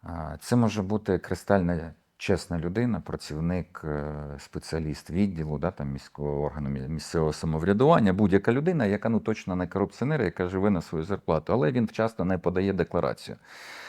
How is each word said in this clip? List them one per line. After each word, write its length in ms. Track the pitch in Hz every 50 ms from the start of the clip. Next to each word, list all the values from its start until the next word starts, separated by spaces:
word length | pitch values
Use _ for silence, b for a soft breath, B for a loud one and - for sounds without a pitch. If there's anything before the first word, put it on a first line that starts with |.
| -
А, 340 | 82 85 82 78 76 76 -
це 160 | - - 120
може 260 | 123 117 110 98 107
бути 360 | 95 95 104 107 - - 95
кристально 600 | 87 - - 92 - - - 101 101 90 85 87 82 82 85 - _ _ _ _
чесна 420 | _ - - 98 82 - - 85 82
людина, 400 | 78 87 90 110 120 123 107 85
працівник, 800 | - - - - - - 76 76 82 85 90 90 82 _ _ - -
е, 300 | 78 76 73 73 76 76 73 73 73 73 71
спеціаліст 720 | - - - 78 - - - 80 78 76 71 - - -
відділу, 480 | 76 90 104 101 92 80 78 76 76
да, 140 | 69 73 87
там, 200 | 95 - 71 69
міського 500 | 69 67 - - _ - 73 73 73 71
органу 280 | 73 71 71 76 73 67
мі-, 180 | 69 67 65
місцевого 460 | 67 80 76 - - - 85 80 78 76
самоврядування, 800 | - - 82 78 78 80 92 101 104 131 151 165 156 120 95 92
будь-яка 380 | 98 107 98 - - - -
людина, 340 | 117 131 151 180 180 156 113
яка, 240 | 101 101 104 - 110
ну, 100 | 113 104
точно 360 | 98 - 110 - - - 90
не 120 | 90 90
корупціонер, 540 | 85 - 98 101 95 - - 117 135 156 147
яка 260 | 110 90 - - 92
живе 220 | 90 95 95 95 107
на 120 | 104 85
свою 220 | 80 - - 80 80
зарплату, 500 | 92 101 87 _ - 85 78 76 - 92
але 180 | 120 143 151
він 140 | 131 127 113
вчасно 400 | 107 - - 110 110 - - 87
не 120 | 90 95
подає 360 | 87 - 87 85 92 95 98 98
декларацію. 640 | 87 85 - - 87 78 67 58 - - - - - B B B B B B B B B